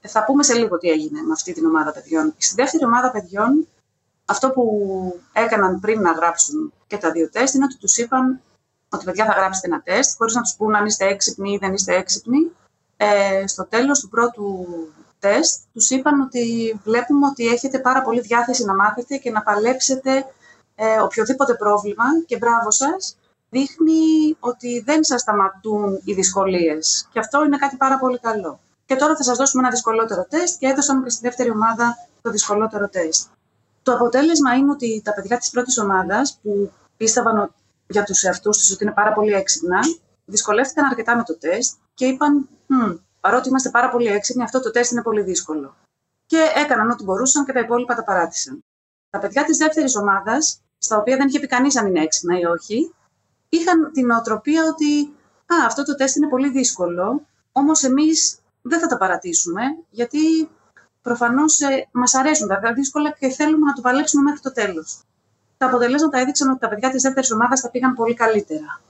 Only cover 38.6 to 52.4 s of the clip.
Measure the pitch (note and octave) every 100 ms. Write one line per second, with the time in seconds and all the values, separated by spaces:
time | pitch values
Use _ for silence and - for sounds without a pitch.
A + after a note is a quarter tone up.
38.6 | - G3 G#3 - G#3+ G#3+ G#3+ G3+ F#3+ -
39.6 | F3+ F3+ C4+ E4 _ _ - G#3 - G#3
40.6 | C4 - C#4 A#3+ A3 A#3+ A#3 D#3 - G3
41.6 | B3+ - _ _ B3+ C4 D4 D4 C#4 _
42.6 | _ C4 A3 E3+ _ _ F#3 A#3 B3+ C4
43.6 | B3+ A#3+ B3 A#3+ A#3 G3+ - B3+ A3+ C4
44.6 | B3 A#3 A#3+ A#3+ A3+ G#3+ F#3 F3 - D#3
45.6 | C#3 _ _ _ _ _ _ D#4+ D#4+ D4+
46.6 | D4 A#3+ A3 A#3+ G3 G#3 C4 D4 C#4 B3+
47.6 | A3+ A#3+ B3 A#3+ A3 F#3 E3 - - -
48.6 | _ _ _ _ _ G3+ G3+ G3 D#4+ D#4+
49.6 | D#4 D#4 C#4 G#3 G3+ G3 G3 B3+ D#4 -
50.6 | _ _ - G#3+ G#3+ C4 C#4 C#4+ C#4 B3
51.6 | C4+ C4 G#3 F3 D#3 - F3 F3+